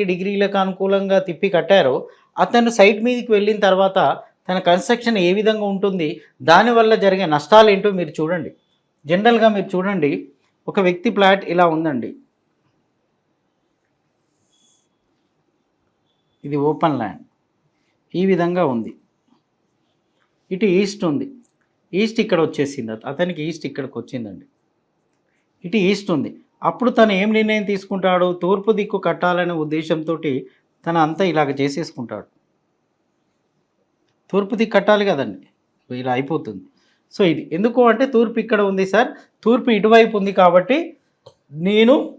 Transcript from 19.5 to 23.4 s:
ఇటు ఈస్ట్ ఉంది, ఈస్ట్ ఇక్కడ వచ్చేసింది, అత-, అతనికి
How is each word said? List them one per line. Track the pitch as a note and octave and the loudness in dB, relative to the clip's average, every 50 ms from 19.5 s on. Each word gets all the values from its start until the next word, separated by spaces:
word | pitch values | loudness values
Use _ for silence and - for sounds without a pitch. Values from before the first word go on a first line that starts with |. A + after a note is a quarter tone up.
| _ _ _ _ _ _ _ _ _ _ _ _ _ _ _ _ _ _ _ - F#3 | _ _ _ _ _ _ _ _ _ _ _ _ _ _ _ _ _ _ _ -10 -6
ఇటు | F3 A3+ G3 F3 G3 | -2 0 0 2 0
ఈస్ట్ | G#3 G3 - - F#3 E3 | 0 -2 -4 -4 -4 -4
ఉంది, | C#3+ B2+ - - - - _ _ _ _ _ _ _ _ _ _ - F#3+ | -2 -4 -6 -8 -14 -20 _ _ _ _ _ _ _ _ _ _ -4 -4
ఈస్ట్ | A3+ G#3+ A3 A3+ G3+ | -2 -2 -2 -4 -2
ఇక్కడ | - F#3+ E3 D#3+ | 0 0 0 0
వచ్చేసింది, | D3+ - - C#3 C#3 C#3 C3 A2+ A2 A2 | 0 -2 -4 -6 -6 -6 -10 -10 -10 -10
అత-, | A2 - B2+ C#3 | -12 -12 -10 -6
అతనికి | C#3+ F3+ F3+ E3+ D#3 | -6 -6 -6 -6 -8